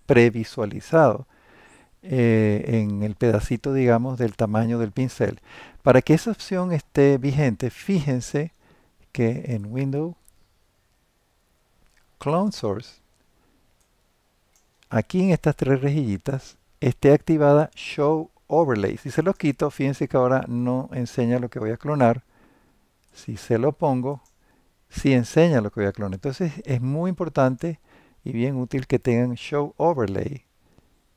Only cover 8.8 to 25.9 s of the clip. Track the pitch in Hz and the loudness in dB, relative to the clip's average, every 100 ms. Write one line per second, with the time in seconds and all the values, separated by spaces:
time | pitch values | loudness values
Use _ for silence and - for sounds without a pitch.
8.8 | _ _ _ - 113 123 - 113 104 127 | _ _ _ -2 -2 -2 -6 -6 -6 -6
9.8 | 135 139 165 175 _ _ _ _ _ _ | -4 -4 -6 -10 _ _ _ _ _ _
10.8 | _ _ _ _ _ _ _ _ _ _ | _ _ _ _ _ _ _ _ _ _
11.8 | _ _ _ - 139 165 208 - 110 107 | _ _ _ -10 -2 -2 -2 -4 -4 -6
12.8 | - - _ _ _ _ _ _ _ _ | -8 -20 _ _ _ _ _ _ _ _
13.8 | _ _ _ _ _ _ _ _ _ _ | _ _ _ _ _ _ _ _ _ _
14.8 | - 117 - 180 190 160 156 - 127 135 | -6 -4 -2 0 0 0 0 -2 0 0
15.8 | 139 151 123 98 - 139 - - _ - | 0 -2 -2 -4 -4 -8 -8 -20 _ -4
16.8 | 123 - 139 147 - 160 147 147 151 - | -2 2 4 4 4 2 6 4 2 -4
17.8 | - - 147 160 160 _ - 151 156 110 | -10 -2 0 0 -4 _ -2 0 2 0
18.8 | 95 - 135 139 165 196 156 139 147 - | -2 -4 -6 -2 -2 0 -2 -2 -4 -2
19.8 | 139 139 143 139 123 131 - 120 123 127 | -4 -2 -2 2 2 0 -2 -4 -2 -4
20.8 | 127 127 120 - 120 123 120 131 110 117 | -4 -8 -6 -2 0 0 -4 -6 -6 -6
21.8 | - 151 117 123 - _ _ _ _ _ | -4 2 2 2 -6 _ _ _ _ _
22.8 | _ _ _ - - 110 - 113 135 147 | _ _ _ -20 -14 -10 -2 0 0 -2
23.8 | 156 127 127 143 _ _ _ _ _ _ | -2 -2 -4 -8 _ _ _ _ _ _
24.8 | _ - 143 131 113 160 170 135 101 - | _ -4 2 2 2 2 4 2 0 -2
25.8 | 98 | -4